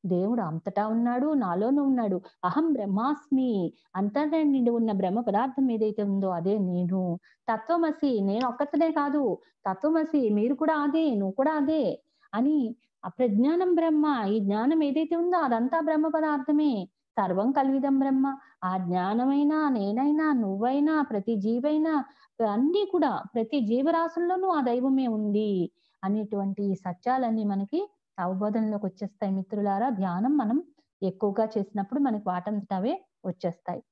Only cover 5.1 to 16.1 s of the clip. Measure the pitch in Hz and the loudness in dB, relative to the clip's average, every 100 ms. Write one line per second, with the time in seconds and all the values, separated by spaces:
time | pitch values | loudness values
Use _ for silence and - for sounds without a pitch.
5.1 | 208 240 202 254 254 262 226 214 208 202 | 0 0 0 0 0 0 2 -2 0 -2
6.1 | 196 190 175 175 208 185 180 175 190 180 | 0 0 -2 0 0 0 0 0 0 -2
7.1 | 170 _ _ - 220 - 339 330 302 285 | -4 _ _ -4 -4 0 0 0 0 0
8.1 | 226 196 208 254 240 285 302 330 311 285 | 0 0 0 -2 -2 -2 0 0 0 0
9.1 | 294 254 170 _ _ 196 190 294 320 311 | 0 0 -2 _ _ -6 -2 0 0 2
10.1 | 302 233 208 226 285 311 311 285 311 320 | 0 2 2 2 0 0 2 2 2 2
11.1 | 220 190 196 277 311 277 311 214 156 _ | 0 -2 0 0 2 0 2 0 -2 _
12.1 | _ _ 208 269 302 226 240 _ _ 180 | _ _ -2 0 2 0 -6 _ _ -14
13.1 | - 247 202 262 339 370 339 330 302 302 | -2 2 4 2 2 2 2 4 2 2
14.1 | 269 196 220 196 208 247 320 294 277 320 | 2 0 0 0 0 2 2 2 0 0
15.1 | 339 349 349 285 226 247 330 311 311 320 | 0 0 2 2 0 0 0 0 2 2